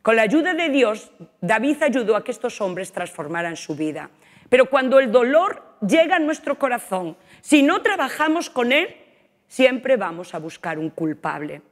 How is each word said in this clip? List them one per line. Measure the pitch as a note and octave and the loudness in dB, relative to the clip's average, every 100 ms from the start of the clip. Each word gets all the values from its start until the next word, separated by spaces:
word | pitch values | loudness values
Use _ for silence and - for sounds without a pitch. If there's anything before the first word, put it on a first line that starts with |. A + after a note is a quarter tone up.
Con | - A3+ | 2 2
la | |
ayuda | A3 D4 E4+ E4+ | 4 2 0 -2
de | E4 | 0
Dios, | C#4 A3+ G#3+ - _ E3+ _ | 2 2 0 -10 _ -20 _
David | F3+ A3 C4+ D4 | -2 0 0 0
ayudó | D4+ B3 G#3 G#3+ | 0 0 0 -2
a | |
que | G#3 | -2
estos | - A#3+ - | -8 -8 -6
hombres | G3 F3+ F#3+ | -6 -6 -10
transformaran | - F3+ - D3 E3+ E3+ E3 | -10 -10 -10 -8 -6 -6 -8
su | - D3+ | -10 -6
vida. | D#3 D3+ D3 _ _ _ _ | -6 -6 -14 _ _ _ _
Pero | B3 B3+ | 2 4
cuando | C4+ B3+ C4+ | 2 4 4
el | C4 | 6
dolor | A#3+ B3 D4+ F#4+ - - _ G3+ | 2 4 2 2 -4 -16 _ 2
llega | D#4 D#4+ F4+ | 4 4 2
a | |
nuestro | D4+ D#4 - C#4+ | 0 -4 -6 -4
corazón, | C4+ A#3+ - F#3 F3 - _ - | -2 -4 -4 -6 -6 -12 _ -20
si | - D4 | 2 4
no | C#4 F#4+ | 4 2
trabajamos | A4 F#4+ C4+ - D#4 D#4 - | 0 -2 -4 -2 0 0 -2
con | B3+ A#3+ | -4 0
él, | C#4+ F#4 - _ _ _ _ _ | 0 0 -8 _ _ _ _ _
siempre | - B3+ B3+ C4 B3+ | 2 2 2 0 0
vamos | F#3 E3 F3+ | -2 -8 -12
a | E3+ | -12
buscar | D#3+ - F3 D#3 | -12 -10 -8 -6
un | D#3+ | -6
culpable. | - D#3+ D3+ D#3 D3+ D3+ D3 _ | -4 -6 -4 -8 -8 -10 -14 _